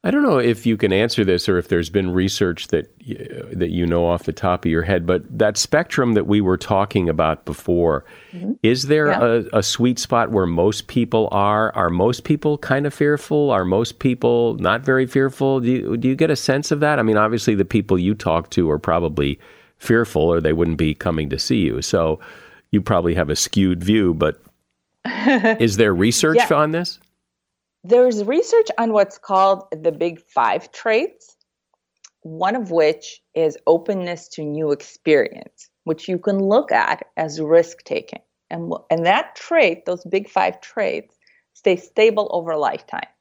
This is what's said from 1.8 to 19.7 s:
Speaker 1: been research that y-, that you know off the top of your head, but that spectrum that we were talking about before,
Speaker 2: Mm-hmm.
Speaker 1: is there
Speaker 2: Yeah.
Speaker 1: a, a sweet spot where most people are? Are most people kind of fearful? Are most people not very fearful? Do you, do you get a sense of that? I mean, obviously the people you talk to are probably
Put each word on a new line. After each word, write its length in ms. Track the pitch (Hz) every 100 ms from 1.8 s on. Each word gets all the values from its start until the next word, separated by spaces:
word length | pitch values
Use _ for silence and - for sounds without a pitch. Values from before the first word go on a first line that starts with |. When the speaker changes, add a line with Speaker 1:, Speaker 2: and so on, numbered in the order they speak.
| 82
Speaker 1:
been 200 | 98 92
research 580 | 90 95 - 95 82 -
that 220 | 80 - _ -
y-, 120 | - - - -
that 160 | 90 87
you 160 | 87
know 220 | 87 85 85
off 160 | 87
the 100 | -
top 320 | 76 95 90
of 60 | -
your 100 | 80
head, 240 | 82 92
but 180 | 85 - - 110
that 200 | 107 104
spectrum 560 | - 147 175 - 123
that 120 | 107 -
we 140 | 104
were 160 | 95 92
talking 500 | - 98 104 104 87
about 340 | 78 80 80
before, 640 | - 76 - 87 85 71 - - -
Speaker 2:
Mm-hmm. 200 | 180 190 254
Speaker 1:
is 220 | 110 127
there 240 | 135 151 147
Speaker 2:
Yeah. 340 | 143 120 117 104
Speaker 1:
a, 60 | 110
a 40 |
sweet 360 | 98 - 120 123
spot 320 | - 120 113
where 160 | 107 90
most 400 | 85 95 107 -
people 420 | 123 117 110 107
are? 380 | 92 101 107 110
Are 160 | - 87
most 340 | 87 104 123
people 320 | - 151 151 147
kind 300 | - 135 143
of 80 |
fearful? 560 | - 147 147 - 151 147
Are 120 | 104 90
most 320 | 92 117 -
people 560 | 131 120 - 120 117
not 260 | 110 90 113
very 240 | 135 131
fearful? 560 | 131 135 135 127 135 135
Do 100 | 117
you, 260 | 127 - 113
do 100 | 127
you 80 | 135
get 140 | 160
a 60 | 147
sense 340 | - 135 147
of 100 | 147
that? 180 | 151 147
I 40 |
mean, 160 | 110 107
obviously 360 | 107 113 -
the 120 | 104 95
people 320 | 110 98 92
you 160 | 90
talk 340 | 107 - 82 82
to 200 | - 82
are 80 | 76
probably 600 | - 82 85 73 69 69 - - _